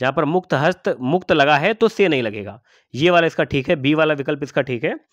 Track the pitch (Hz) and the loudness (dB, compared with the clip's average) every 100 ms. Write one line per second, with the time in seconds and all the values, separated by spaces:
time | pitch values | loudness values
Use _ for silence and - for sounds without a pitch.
0 | 127 139 147 175 - 143 156 180 - 160 | -2 0 -2 -2 -2 0 0 0 -4 -4
1 | 127 175 180 165 143 147 170 220 226 - | -2 -2 0 2 4 4 2 0 0 2
2 | 196 143 113 107 101 101 _ _ _ 123 | 0 2 -2 -6 -12 -14 _ _ _ 0
3 | 165 175 165 - 147 143 131 170 135 156 | 2 4 2 -2 -2 -2 -2 -2 0 2
4 | 156 147 135 147 147 - 135 123 151 302 | 2 0 -4 -6 -4 -4 -4 -4 -4 -6
5 | _ | _